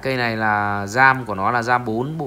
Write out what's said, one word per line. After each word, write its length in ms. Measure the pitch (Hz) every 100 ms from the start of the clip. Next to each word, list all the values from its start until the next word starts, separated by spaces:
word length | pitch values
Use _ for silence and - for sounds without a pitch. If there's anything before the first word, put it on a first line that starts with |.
cây 140 | 135 131
này 200 | 120 110
là 500 | 110 104 101 101 98
ram 380 | 120 135 131
của 100 | 110
nó 160 | 98 101
là 120 | 120
ram 220 | 113 123
bốn, 340 | 120 113 139
bộ 80 | 160